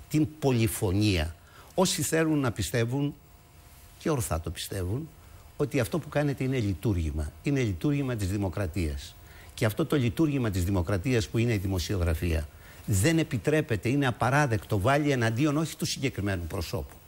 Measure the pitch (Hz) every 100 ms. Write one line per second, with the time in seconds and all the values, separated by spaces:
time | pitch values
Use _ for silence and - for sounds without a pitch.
0 | - 151 147 - 135 120 113 - 104 98
1 | 107 87 78 - - - - - 185 -
2 | 143 160 160 147 127 - 98 120 117 135
3 | 143 - - - - - - - - -
4 | 165 143 104 80 - 87 - 101 90 120
5 | 156 - - - - - 143 135 113 170
6 | 147 143 147 131 131 131 101 95 120 92
7 | 80 73 73 - 151 139 117 90 151 143
8 | 135 117 92 104 95 98 92 98 80 71
9 | - - - - - - 113 - 160 151
10 | 120 - 160 139 113 92 87 98 85 101
11 | 131 120 - 117 120 104 98 95 - 101
12 | 85 82 90 78 76 - - - - 98
13 | 143 160 151 117 - 151 151 104 - 143
14 | 131 - 113 139 147 104 - 107 104 143
15 | 147 131 117 117 151 143 160 - - -
16 | - - 101 95 85 98 82 92 - -